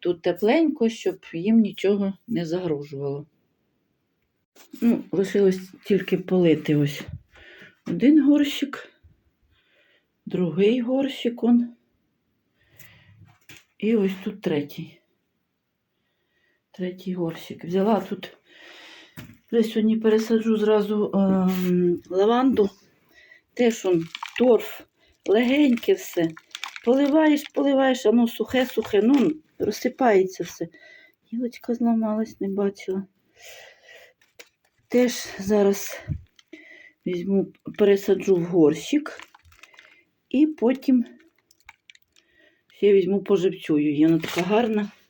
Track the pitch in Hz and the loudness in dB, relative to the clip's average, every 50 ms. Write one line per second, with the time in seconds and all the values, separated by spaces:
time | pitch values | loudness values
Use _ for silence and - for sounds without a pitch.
0 | - 175 175 170 _ 185 175 175 - 208 247 320 330 302 - - 233 226 226 - | -2 -4 -4 -2 _ -4 -2 0 2 2 2 4 2 2 0 0 -2 -2 -2 -2
1 | - 196 185 - _ - - 165 170 202 226 226 220 196 - - - 190 202 202 | -6 -6 -6 -6 _ -14 -12 -6 -2 2 4 4 4 2 0 -2 0 0 0 2
2 | 202 196 196 - _ - 233 165 170 160 160 180 185 175 156 143 147 147 151 139 | 0 -4 -4 -8 _ -6 -4 -4 -4 -4 -4 -4 -2 -4 -4 -4 -6 -10 -12 -8
3 | 139 139 139 143 147 _ _ _ _ _ _ _ _ _ _ _ _ _ _ _ | -6 -6 -6 -8 -10 _ _ _ _ _ _ _ _ _ _ _ _ _ _ _
4 | _ _ _ _ _ _ _ _ _ _ _ _ - _ - - - 233 233 - | _ _ _ _ _ _ _ _ _ _ _ _ -20 _ -14 -2 0 0 0 0
5 | - - - 160 196 190 - 202 202 190 185 185 - - - - _ - 208 185 | -2 -6 -4 -4 -4 -2 0 2 2 2 2 0 -6 -16 -20 -20 _ -2 -2 -2
6 | 185 - - 175 175 - 185 185 180 170 156 156 - - 151 147 147 143 143 - | 0 -2 -4 -4 -2 0 0 2 4 4 4 2 2 0 0 2 2 0 -2 -8
7 | - - - - _ _ _ - - - - - - - _ _ _ - 175 170 | -14 -14 -16 -18 _ _ _ -20 -20 -20 -20 -20 -20 -20 _ _ _ -8 -4 0
8 | 214 254 302 311 269 277 285 302 294 285 - - - - - - - - _ _ | 4 4 6 6 6 4 4 4 2 0 -2 -6 -8 -8 -8 -16 -18 -20 _ _
9 | _ - _ _ _ _ _ _ _ _ _ _ _ _ _ _ _ _ _ _ | _ -20 _ _ _ _ _ _ _ _ _ _ _ _ _ _ _ _ _ _
10 | _ _ _ _ _ - - 180 180 170 156 180 196 208 233 262 233 226 262 269 | _ _ _ _ _ -8 -4 -4 -2 -2 0 2 2 2 2 0 -2 -2 -2 -2
11 | 277 262 - - - 240 233 - - 226 240 240 240 240 - _ _ _ _ _ | -2 -4 -6 -4 -6 -6 -6 -2 0 2 2 2 2 0 -8 _ _ _ _ _
12 | _ _ _ _ _ _ _ _ _ _ _ _ _ _ _ _ - - _ _ | _ _ _ _ _ _ _ _ _ _ _ _ _ _ _ _ -20 -20 _ _
13 | _ _ - _ - _ _ _ _ _ - - _ _ _ _ - 208 226 220 | _ _ -20 _ -20 _ _ _ _ _ -20 -20 _ _ _ _ -2 0 0 2
14 | 196 190 190 - - 214 196 - - 180 160 147 143 143 - - 160 - - _ | 0 0 -2 -4 -10 -10 -10 -6 -6 -4 -4 -2 -4 -6 -12 -16 -16 -16 -18 _
15 | _ _ _ _ _ _ _ _ _ _ _ _ _ _ _ _ _ _ _ _ | _ _ _ _ _ _ _ _ _ _ _ _ _ _ _ _ _ _ _ _
16 | _ _ _ _ _ _ _ _ _ _ _ _ _ _ _ - 185 180 180 185 | _ _ _ _ _ _ _ _ _ _ _ _ _ _ _ -8 -8 -8 -8 -10
17 | - 190 185 180 175 165 160 - - - - - - 160 175 190 190 208 226 196 | -10 -10 -6 -4 -4 -6 -6 -10 -14 -16 -16 -14 -12 -4 -2 0 0 2 0 0
18 | 185 - 208 185 - - - _ _ _ _ - - - - - - - - - | -2 -6 -10 -12 -12 -18 -20 _ _ _ _ -20 -20 -20 -20 -20 -20 -20 -20 -20
19 | - _ _ - - - - _ _ _ - 233 226 226 - 220 214 220 220 220 | -20 _ _ -20 -20 -20 -20 _ _ _ 0 0 0 0 0 0 0 0 0 0
20 | - 220 214 220 220 - 233 220 214 226 220 202 208 214 214 214 202 196 214 208 | 0 0 0 0 0 0 -2 0 0 0 0 0 2 2 2 2 2 0 -2 -2
21 | 208 - - 196 196 190 190 190 185 185 185 185 185 180 180 180 180 175 175 160 | -2 -2 0 0 2 2 2 2 2 0 -2 -2 -2 0 0 2 2 0 0 -2
22 | - - 180 185 196 214 233 247 254 269 240 - 208 196 - _ _ _ _ _ | -6 -6 -2 0 2 2 2 2 2 2 2 2 0 0 0 _ _ _ _ _
23 | _ _ _ - - _ - _ _ _ _ - 240 233 226 - - 381 185 170 | _ _ _ -20 -20 _ -20 _ _ _ _ 0 0 0 0 0 -2 0 0 0
24 | 165 165 - - - - - - 233 254 233 214 - - - - - _ _ _ | 0 -4 -10 -14 -14 -12 -4 0 2 4 4 2 2 -4 -14 -18 -20 _ _ _
25 | _ _ _ _ _ - 190 220 247 240 262 285 302 277 240 233 - - 190 190 | _ _ _ _ _ 0 2 2 2 2 2 4 4 4 2 0 2 0 -2 -2
26 | - - - 180 170 165 160 - _ _ _ - - - - - - 233 247 269 | -2 -8 -4 -2 -2 -2 -2 -6 _ _ _ -18 -18 -16 -18 -6 0 2 2 4
27 | 285 285 269 320 311 302 294 294 294 - _ - 277 277 277 262 269 262 262 254 | 2 2 2 4 4 4 2 0 -2 -6 _ -2 0 2 2 2 2 2 0 0
28 | - 208 220 240 240 226 - - 220 - - 254 254 254 - - 220 - - 202 | 0 2 4 4 2 2 -2 -6 -8 -4 -2 -2 -2 -2 -4 -6 -6 -2 0 0
29 | 202 226 277 285 233 165 151 - _ _ _ _ - - 208 - - - 247 - | 2 4 4 4 2 2 0 -4 _ _ _ _ -6 -6 -6 -4 -4 -6 -2 0
30 | 269 247 214 190 190 185 185 - 175 175 - - - 170 _ - _ - - - | 2 4 4 4 2 2 -2 -10 -12 -12 -10 -12 -12 -12 _ -20 _ -20 -20 -20
31 | - _ _ _ _ _ - 233 254 233 240 - - - 240 233 240 233 233 226 | -20 _ _ _ _ _ -10 -8 -8 -8 -10 -12 -8 -8 -6 -2 0 0 0 0
32 | 220 214 214 214 220 220 - _ - 196 196 196 202 202 196 - - - 190 190 | -2 -2 -4 -4 -6 -8 -8 _ -8 -6 -4 -2 -2 -2 -4 -6 -10 -8 -6 -6
33 | 196 - _ _ _ _ _ _ - - - - - - - _ _ - - - | -8 -10 _ _ _ _ _ _ -20 -20 -20 -20 -20 -20 -20 _ _ -20 -20 -20
34 | - - _ _ _ _ _ _ - _ _ _ _ _ _ _ _ _ - 247 | -20 -20 _ _ _ _ _ _ -20 _ _ _ _ _ _ _ _ _ 0 2
35 | 247 240 240 - - - - - 196 190 214 208 202 196 196 196 - - - - | 2 2 0 -6 -12 -14 -12 -12 -4 0 0 2 2 2 2 0 -4 -12 -14 -16
36 | - - - - - _ _ _ _ _ - - - - - - - - _ _ | -10 -10 -10 -10 -10 _ _ _ _ _ -20 -20 -20 -20 -20 -20 -20 -20 _ _
37 | _ 175 180 175 175 190 196 196 175 - - _ _ - - - 214 202 202 196 | _ -8 -6 -6 -4 0 0 0 0 -2 -6 _ _ -14 -2 0 4 4 4 2
38 | - - 196 190 - - 190 180 170 175 175 180 160 147 151 - - - - 302 | 2 0 0 0 2 0 2 2 0 0 2 4 4 4 4 0 -4 -2 -2 -2
39 | 294 - - - - _ _ - _ _ _ _ - _ _ - - - _ _ | -2 -4 -14 -16 -20 _ _ -20 _ _ _ _ -20 _ _ -20 -20 -20 _ _
40 | _ _ _ _ _ _ - 254 302 311 302 - - 226 262 262 - - 262 254 | _ _ _ _ _ _ 0 2 2 2 0 0 0 0 0 0 0 2 2 2
41 | 233 - - - _ _ _ _ _ _ _ _ _ - - _ _ _ - _ | 2 -2 -8 -20 _ _ _ _ _ _ _ _ _ -20 -20 _ _ _ -20 _
42 | _ _ _ _ _ _ _ _ _ _ _ _ _ _ _ _ - 202 202 196 | _ _ _ _ _ _ _ _ _ _ _ _ _ _ _ _ 2 4 4 4
43 | 185 175 196 196 185 - 208 185 170 190 175 - - - 160 147 147 151 147 143 | 4 2 -2 -4 0 0 0 0 2 -2 -4 -4 -4 -2 0 0 0 0 2 2
44 | 156 160 165 160 165 - - - 175 175 208 214 240 220 220 208 208 208 - _ | 4 4 4 2 0 -4 -4 -4 -2 0 0 0 0 0 -2 -4 -4 -6 -10 _
45 | _ _ | _ _